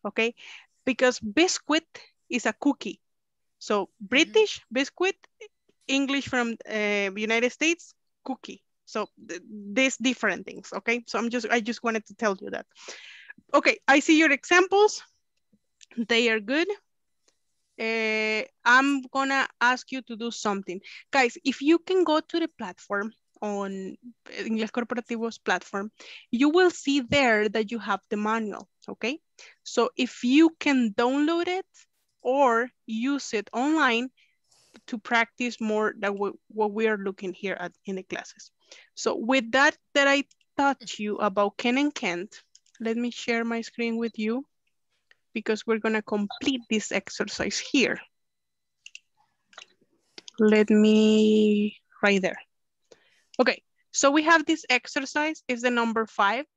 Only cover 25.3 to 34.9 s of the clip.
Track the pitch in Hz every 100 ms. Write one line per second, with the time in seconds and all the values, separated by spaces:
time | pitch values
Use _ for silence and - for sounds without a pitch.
25.3 | - - 180 - 202 214 _ - - _
26.3 | 233 285 339 359 - - 277 233 285 254
27.3 | 214 214 220 214 233 202 196 _ 214 208
28.3 | 226 214 - - _ - 196 220 311 _
29.3 | _ - _ - - 226 - 247 - 247
30.3 | 277 330 - 302 269 226 202 240 277 302
31.3 | 339 349 370 - _ _ _ _ _ 247
32.3 | 269 269 226 247 _ - 220 254 285 -
33.3 | 214 202 226 277 311 269 226 254 _ _
34.3 | _ _ _ _ - -